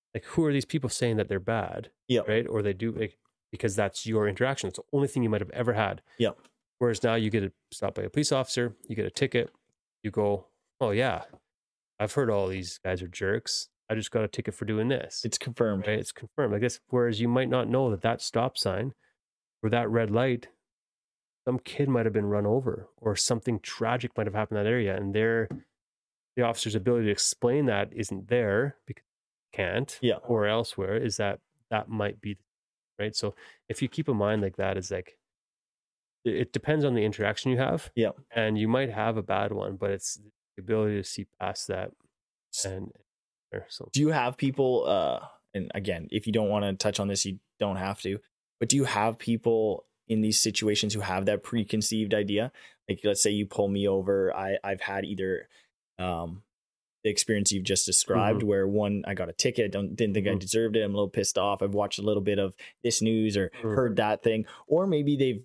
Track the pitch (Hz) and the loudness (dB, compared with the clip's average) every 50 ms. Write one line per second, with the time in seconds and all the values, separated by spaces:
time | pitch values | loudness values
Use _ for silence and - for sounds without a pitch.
0 | _ _ - 110 - - - 175 160 156 143 139 110 - - 151 131 117 - - | _ _ -10 -10 -8 -2 0 2 4 4 4 2 0 0 -4 -2 -2 -2 -2 0
1 | 131 117 113 107 104 - 101 95 95 - 113 110 95 87 85 - 110 - _ _ | 0 2 2 2 0 0 -2 -2 0 0 -2 -2 -2 -4 -6 -10 -12 -12 _ _
2 | _ - 123 113 - - 107 117 120 - 113 110 101 101 95 90 113 113 110 - | _ 2 2 2 4 2 0 0 0 0 -2 0 0 0 -2 -2 -4 -4 -2 -4
3 | 110 104 - _ _ _ _ _ _ - - - - 110 95 110 104 98 - - | -6 -6 -6 _ _ _ _ _ _ -16 -10 -4 -2 -2 0 2 0 0 -2 -4
4 | - 113 110 110 107 104 95 - 123 131 139 - - - - - - - - 139 | -4 0 0 2 2 2 2 0 0 0 0 -2 -4 -6 -6 -8 -10 -2 0 0
5 | 139 135 - 135 120 110 107 104 104 - - 127 120 120 110 107 107 98 98 - | 0 0 0 0 2 2 2 0 -2 -4 -4 -4 -2 0 2 2 0 0 -2 -6
6 | _ _ - - 117 104 - _ _ _ _ _ _ _ _ - 123 120 110 - | _ _ -2 0 0 0 0 _ _ _ _ _ _ _ _ 0 0 0 2 2
7 | - 117 113 117 110 107 110 110 98 92 - _ _ - - - 98 98 - 98 | 2 2 2 2 2 2 2 0 0 0 -6 _ _ -16 -10 -6 -4 -4 -4 -4
8 | 98 98 - 147 147 - 143 131 127 - - 127 120 117 107 _ - - 110 107 | -6 -2 0 0 2 2 2 0 0 0 0 0 0 -2 -4 _ -10 -8 -4 -4
9 | 101 95 - - 143 131 - 117 - - _ _ _ _ _ _ _ _ _ _ | -4 -2 0 -2 -2 0 2 0 -2 -2 _ _ _ _ _ _ _ _ _ _
10 | - 104 - 110 104 101 101 98 - _ _ _ _ _ _ - 131 110 101 113 | -8 -4 0 0 2 2 0 -2 -4 _ _ _ _ _ _ -4 -2 0 2 2
11 | 131 131 92 80 - - - - _ _ _ _ _ _ _ _ _ _ _ - | 0 0 -2 -4 -6 -12 -20 -20 _ _ _ _ _ _ _ _ _ _ _ -4
12 | 104 104 - 143 135 113 104 101 98 95 95 95 90 87 - - - 92 92 90 | -4 -2 0 0 2 2 2 2 0 0 -2 -6 -8 -10 -12 -8 -4 -4 -4 -4
13 | 92 87 90 - 98 95 104 117 - - - - - - _ _ _ - 110 110 | -4 -8 -8 -4 -2 0 0 -2 -2 -4 -6 -6 -6 -8 _ _ _ -4 -4 -4
14 | 104 - - 117 110 107 - - - - - - - 104 107 107 110 127 135 - | -4 -2 -2 -2 -2 -2 -4 -6 -6 -6 -6 -6 -4 -2 0 0 0 0 0 -2
15 | - - - - - 110 - - - 131 117 - 120 110 101 95 101 104 107 110 | -4 -8 -8 -6 -6 -4 -4 -4 -6 -6 0 0 2 2 2 0 0 0 -2 -2
16 | 139 - - - - - - - 143 113 104 104 117 120 - - _ - 127 123 | -2 -6 -10 -14 -14 -10 -2 -2 0 0 2 2 0 -2 -2 -4 _ -2 0 2
17 | 120 120 110 104 117 120 120 127 131 127 127 127 117 107 120 131 135 120 104 87 | 2 2 2 2 2 2 2 2 2 2 0 0 0 2 2 2 2 2 0 0
18 | - 113 117 - - - - 113 120 127 - - - 101 92 98 117 135 - _ | 0 -2 -2 -2 -4 -4 -2 0 0 0 -2 -2 -2 -2 -2 -2 -4 -6 -8 _
19 | _ _ _ _ _ _ _ _ _ _ _ - - 110 113 120 120 107 113 117 | _ _ _ _ _ _ _ _ _ _ _ -4 -2 0 2 2 2 2 2 2
20 | 113 101 104 117 127 135 123 117 - - _ _ _ _ _ _ _ _ _ _ | 2 2 2 2 2 2 0 -2 -4 -12 _ _ _ _ _ _ _ _ _ _
21 | _ _ _ _ _ _ _ _ - 127 127 120 - - - - 143 135 131 120 | _ _ _ _ _ _ _ _ -4 -2 -2 -2 -4 -6 -2 0 2 2 2 2
22 | 113 113 101 107 101 101 104 104 104 104 113 135 131 120 - - 98 - _ - | 2 2 2 0 0 2 0 2 2 2 2 2 0 -2 -4 -6 -8 -14 _ -4
23 | - 107 101 - - - 127 113 - 127 113 98 - - - - 113 113 120 123 | -2 -2 0 0 0 0 0 0 0 -2 -2 -2 -4 -8 -6 -2 0 0 0 -2
24 | 120 117 - - 107 104 95 107 107 - 107 104 101 107 120 123 110 98 92 101 | -2 -4 -4 -4 -4 -2 -2 -2 -2 -2 -2 0 0 2 2 2 0 0 -2 -2
25 | 101 98 101 107 110 113 113 113 110 - - - - _ _ _ _ _ _ _ | -4 -2 0 2 2 2 2 0 -2 -4 -6 -12 -14 _ _ _ _ _ _ _
26 | _ _ _ _ _ _ - 127 120 117 117 - - 117 104 107 92 123 120 120 | _ _ _ _ _ _ -2 0 0 0 0 -2 -4 -2 -2 0 2 2 2 2
27 | 110 104 101 - - - - - - 120 127 147 143 127 107 101 101 - - 117 | 2 2 2 2 0 -2 0 0 0 2 2 4 2 2 2 0 0 -2 -4 -6
28 | 107 - 98 95 98 98 120 123 117 104 98 110 131 143 - _ _ - 107 - | -6 -4 -6 -8 -4 0 0 2 2 4 2 2 2 0 -4 _ _ -16 -16 -16
29 | _ _ _ _ _ _ _ _ _ _ - - 95 87 92 113 139 - - - | _ _ _ _ _ _ _ _ _ _ -6 -4 -2 0 0 -2 -2 -4 -6 -2
30 | 127 117 104 - - - 120 110 104 104 110 113 113 - - - 98 95 104 113 | 0 0 0 0 0 0 2 2 2 2 2 0 -2 -4 -4 -6 -4 -2 -2 0
31 | - 113 - - 104 101 - - _ _ _ _ _ - 113 107 - - 110 107 | -2 -2 -2 -2 -2 -2 -2 -4 _ _ _ _ _ -4 -4 -4 -4 -4 -4 -2
32 | 104 101 101 - - 104 101 - _ _ _ _ _ _ _ _ _ _ _ - | -2 -2 -4 -6 -10 -10 -10 -12 _ _ _ _ _ _ _ _ _ _ _ -6
33 | 104 107 104 - - 104 - - - - - _ _ - 110 - 143 123 - - | -6 -4 -4 -4 -4 -4 -6 -8 -20 -20 -20 _ _ -8 -4 -4 -4 -4 -4 -4
34 | 151 - 123 104 104 104 110 107 101 95 87 - 98 95 98 95 90 - 98 90 | -2 0 0 2 2 2 2 0 0 -2 -2 -2 -2 -2 -2 -4 -4 -6 -6 -8
35 | 90 - - _ _ _ _ _ _ _ _ _ _ _ _ _ _ _ _ _ | -8 -10 -18 _ _ _ _ _ _ _ _ _ _ _ _ _ _ _ _ _
36 | _ _ _ _ - 120 98 - 123 - - 113 - 147 156 156 143 139 123 113 | _ _ _ _ -2 -2 0 0 -2 -2 -4 -4 0 0 0 2 2 2 2 2
37 | 107 107 101 - 104 104 110 - - 131 127 120 131 - 170 160 - - - 120 | 2 0 0 0 0 0 0 0 0 0 2 2 2 0 0 -2 -4 -4 -2 0
38 | 113 127 - - - _ - 117 110 110 107 107 107 110 117 131 139 120 104 107 | 0 0 0 -6 -14 _ -2 -2 0 0 0 0 2 2 2 0 0 -2 -2 -2
39 | 107 117 110 110 95 - 95 98 104 104 104 98 98 98 101 98 101 101 98 95 | -2 -2 -2 -2 -2 -2 0 0 0 -2 -4 -4 -6 -6 -6 -4 -2 -2 -2 -4
40 | - - - - 104 104 _ _ _ _ - - 92 101 110 110 107 107 104 101 | -4 -8 -10 -10 -14 -20 _ _ _ _ -20 -12 -4 -2 0 0 2 0 0 -2
41 | 92 - - - 95 - _ - 95 95 98 - - - 95 92 98 - - _ | -4 -6 -8 -10 -10 -12 _ -6 -6 -6 -4 -6 -6 -6 -6 -6 -6 -8 -12 _
42 | _ _ _ _ _ _ _ _ _ - - - - 95 95 95 95 - - - | _ _ _ _ _ _ _ _ _ -10 -6 -6 -6 -4 -6 -8 -10 -12 -16 -20
43 | _ _ _ _ _ _ _ _ _ - 101 98 - - - - - - - 135 | _ _ _ _ _ _ _ _ _ -12 -12 -12 -12 -12 -14 -16 -10 -2 0 2
44 | 151 156 160 143 120 127 127 - 143 135 131 - 135 127 127 110 - 71 101 95 | 2 4 4 2 0 0 -2 0 -2 0 2 2 2 4 4 2 4 2 2 2
45 | 80 67 62 - - - - _ _ _ - 98 90 - - 104 95 95 90 82 | 2 0 0 -2 -6 -12 -20 _ _ _ -6 -6 -6 -4 -6 -6 -2 -2 -4 -4
46 | 80 - - 107 - 113 104 113 107 98 104 104 101 101 95 95 - 107 101 - | -4 -4 -4 -4 -2 0 0 2 2 2 2 2 0 0 -2 0 0 0 0 0
47 | 101 101 98 95 - 98 92 95 _ _ _ - 110 101 92 95 92 98 101 - | -2 0 0 -2 -2 -4 -4 -8 _ _ _ -4 -2 -2 -2 -2 -2 -4 -4 -4
48 | - 98 98 101 - _ _ _ _ _ _ - 117 113 131 139 135 120 - 104 | -4 -4 -4 -4 -6 _ _ _ _ _ _ -4 0 2 4 4 4 4 4 4
49 | 107 113 110 - - 117 117 113 - 117 113 110 110 107 92 73 - _ _ _ | 4 2 2 0 0 0 0 2 4 4 4 4 4 2 2 0 -4 _ _ _
50 | _ - 113 110 107 107 107 - - 110 101 - 110 107 104 101 107 104 107 107 | _ 0 2 2 4 4 4 4 2 2 2 2 2 2 2 2 0 0 -2 -2
51 | 98 95 92 95 95 101 104 101 - - - 117 101 - - 110 104 - 113 110 | -2 -2 0 0 2 2 0 0 -2 -4 -2 -2 -2 0 0 0 0 0 0 0
52 | 110 101 107 104 101 98 101 104 113 131 - - - - _ _ _ - 98 - | 0 2 2 0 0 0 0 0 0 -2 -6 -14 -20 -20 _ _ _ -6 -4 0
53 | - 104 101 - - 107 104 104 104 98 - - 101 98 98 101 101 101 98 95 | 0 0 2 2 2 2 2 0 -2 -2 0 0 0 2 2 2 2 2 2 2
54 | 92 98 98 98 95 92 - 90 98 98 98 - - 101 98 95 - - 98 98 | 2 2 2 4 2 2 0 -2 -2 -2 -2 -2 -2 -4 -6 -4 -4 -6 -4 -4
55 | 101 73 104 92 95 95 92 - - _ _ - _ _ _ _ _ _ _ - | -4 -4 -4 -4 -2 -2 -2 -4 -6 _ _ -20 _ _ _ _ _ _ _ -6
56 | 92 90 87 82 85 82 85 98 - _ _ _ _ _ _ _ _ _ _ _ | -4 -4 -2 -4 -4 -8 -10 -12 -16 _ _ _ _ _ _ _ _ _ _ _
57 | - 107 101 - - - 110 104 98 - 104 98 92 - 95 - - - 92 - | -2 -2 0 0 0 2 2 2 2 0 0 0 0 0 0 0 2 2 2 0
58 | - - 107 - 98 104 110 - 113 101 101 98 95 98 101 107 104 101 104 101 | 2 2 2 2 4 2 2 2 2 2 2 2 2 2 2 0 0 0 0 -2
59 | - - 98 90 92 85 - - - 127 120 - 110 98 95 98 101 92 101 113 | -4 -4 -6 -6 -6 -6 -4 -2 -2 0 2 2 0 0 0 -2 -4 -4 -2 -2
60 | 113 104 95 104 95 101 95 98 92 92 - 110 113 110 107 113 107 101 98 104 | 0 0 2 0 0 0 0 -2 -2 0 0 2 2 2 2 2 2 2 2 0
61 | 101 95 - - 98 - - 98 92 101 101 - 98 101 98 101 104 101 - - | 0 0 0 -2 -2 0 0 0 2 2 0 0 0 0 0 0 -2 -2 -2 -2
62 | 101 107 107 104 95 104 101 101 98 92 - - - - - _ - 120 113 - | 0 0 2 2 2 0 0 0 0 -2 -4 -10 -20 -20 -12 _ -2 0 0 2
63 | 110 110 113 110 107 107 101 101 95 - - - - 110 104 131 127 117 101 107 | 2 2 4 4 2 2 2 0 0 -2 -4 -6 -4 0 2 2 2 2 2 2
64 | 107 107 104 - - 117 110 110 107 - - - - - 151 170 190 196 165 147 | 2 2 2 2 2 2 2 2 -2 -6 -10 -12 -2 0 2 2 2 2 2 2
65 | 147 143 147 131 135 131 113 95 - | 2 2 2 2 2 2 0 -2 -6